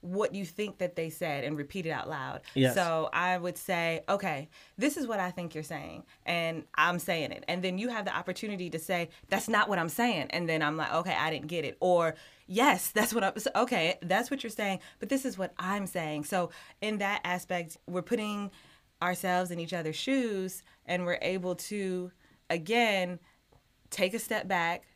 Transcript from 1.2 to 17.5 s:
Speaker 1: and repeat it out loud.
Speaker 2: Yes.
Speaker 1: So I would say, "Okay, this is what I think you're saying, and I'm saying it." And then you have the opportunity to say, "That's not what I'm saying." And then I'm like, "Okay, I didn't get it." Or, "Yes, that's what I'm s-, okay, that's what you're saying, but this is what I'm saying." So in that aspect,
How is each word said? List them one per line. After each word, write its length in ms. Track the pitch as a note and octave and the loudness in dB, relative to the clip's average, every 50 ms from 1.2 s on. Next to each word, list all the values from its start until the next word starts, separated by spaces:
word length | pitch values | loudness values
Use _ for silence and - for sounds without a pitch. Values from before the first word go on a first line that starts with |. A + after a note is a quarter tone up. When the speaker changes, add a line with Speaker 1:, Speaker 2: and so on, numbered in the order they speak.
| F3+ E3 D3 C#3 B2 | -4 -2 -2 -2 -2
Speaker 1:
and 120 | C3+ D#3 D3+ | -2 -2 -4
repeat 280 | C#3+ C#3+ - G3 F3 | -4 -4 -4 -6 -4
it 60 | D#3+ | -2
out 180 | D3+ C3 - - | -4 -4 -4 -4
loud. 320 | D#3 C#3+ C3 C3 C#3 - - - - | -6 -6 -6 -6 -8 -8 -12 -4 2
Speaker 2:
Yes. 180 | C3+ C3 C3 B2+ | 4 4 6 6
Speaker 1:
So 360 | G3 F3+ E3+ E3 D#3+ D#3+ - - | 4 2 2 2 0 0 0 0
I 240 | - F3 F3+ F#3 F3+ | 2 2 4 2 2
would 200 | E3+ F3+ F3 - | 0 -4 -6 -6
say, 460 | - - F#3+ E3+ E3+ E3 E3 E3 - - | -4 -2 0 0 2 0 0 -2 0 0
"Okay, 400 | G3 G3 F#3+ F#3+ D#3 C3+ - - _ - - - _ - | 0 0 0 -2 -4 -4 -6 -10 _ -20 -20 -20 _ 0
this 180 | G#3+ D4 C#4+ F4 | 0 0 2 2
is 80 | C#4+ | -2
what 140 | A3+ A3+ G3+ | -2 0 0
I 100 | F#3 F3+ | 0 -2
think 220 | F3 - F3 E3+ - | -2 -4 -8 -6 -6
you're 100 | D#3 D#3 | -8 -8
saying, 420 | - E3+ D3 C#3+ D#3+ D#3 - - _ - _ _ | -6 -8 -8 -8 -10 -12 -14 -16 _ -20 _ _
and 380 | - F3 E3+ E3 E3 E3 D#3+ - _ _ | -2 0 0 0 0 -2 -4 -8 _ _
I'm 220 | - D#3 E3+ F3 F3 | 4 4 6 4 2
saying 320 | E3+ - F3+ E3 D#3 - | 0 0 0 0 0 -4
it." 120 | - - - - | -6 -8 -4 -4
And 160 | E3+ F3+ F3+ | -4 0 0
then 140 | F#3 F3+ F#3 | 0 -2 0
you 120 | G#3+ B3 | -2 -2
have 160 | A#3+ A3 G3+ | -2 -2 -4
the 100 | G3 - | -2 -4
opportunity 540 | C#3+ F3+ - F#3 - - G#3+ G#3 F#3+ F3+ F3 | -4 -4 -4 -6 -4 -4 -4 -4 -4 -4 -4
to 80 | D#3+ E3 | -6 -6
say, 300 | D#3+ - F#3+ F3 E3+ E3 - - - - | -4 -2 -2 -2 -2 -4 -8 -18 -6 -2
"That's 180 | - G#3 A3 - | 0 0 0 2
not 180 | A3+ G#3 G#3+ G#3 | 4 4 4 4
what 80 | G3+ F3+ | 2 0
I'm 100 | E3 E3+ | 0 0
saying." 380 | - - A#3 A#3+ A3 E3 C#3 - | 0 2 2 2 2 2 -2 -2
And 160 | - D#3+ F3 E3 | -2 -2 0 2
then 120 | D#3+ D#3 D#3 | 2 2 2
I'm 140 | D3 D3+ D#3+ | 2 0 0
like, 140 | D#3 - - | -2 0 0
"Okay, 220 | D#3+ F3 F#3+ F3 | 0 0 2 0
I 140 | E2 B2+ D#3+ | 0 0 0
didn't 160 | D#3+ D3+ C#3+ D3+ | -2 -4 -6 -4
get 180 | E3+ E3+ D3+ | -4 -2 -2
it." 120 | C3+ - - | -4 -2 2
Or, 360 | - F3+ F3+ E3+ E3+ E3 D#3+ - - - - - _ - | 4 6 6 6 6 4 0 -2 -14 -20 -20 -20 _ -4
"Yes, 420 | F#3+ G#3 A#3+ D4 A3+ F3+ - - | 2 4 6 6 6 6 2 0
that's 220 | - G#3+ G#3+ A#3 G#3+ | 2 2 2 2 2
what 80 | A3+ G3 | 2 2
I'm 100 | F#3+ - | 2 0
s-, 120 | - F#3+ - - | 0 -4 0 2
okay, 420 | F#3+ A#3 B3 - G3+ D#3+ E3 F3+ - | 2 2 4 4 2 4 4 2 0
that's 280 | - E3+ F3+ G3+ A#3+ - | 0 2 2 2 2 0
what 100 | C#4+ C4+ - | -4 -4 -4
you're 60 | A3+ | -8
saying, 280 | G#3 - G#3+ G3+ F#3+ F3+ - - - _ | -4 -2 -2 -2 -2 -2 -6 -12 -14 _
but 100 | - G#3 | -4 0
this 140 | C#4 C4+ C4 | 0 0 0
is 120 | C4+ G3 F#3 | -2 -2 -2
what 140 | F#3+ - - - | -4 -6 -4 -6
I'm 260 | F3+ F#3 G3 G3+ G3 F3+ | -4 -2 -2 -2 -2 -2
saying." 380 | - F3+ E3 D#3 D3+ D3+ D3 | -4 -4 -2 -2 -2 -4 -4
So 240 | - - F#3 F3+ F3 - - - - - _ | 0 0 0 0 0 -4 -12 -20 -20 -12 _
in 180 | - G#3+ G#3+ G#3 | -4 -2 0 0
that 220 | G3+ G3 G3+ - - | 0 0 0 0 0
aspect, 540 | F3 F3+ F3+ - - | 0 -2 -2 -2 -2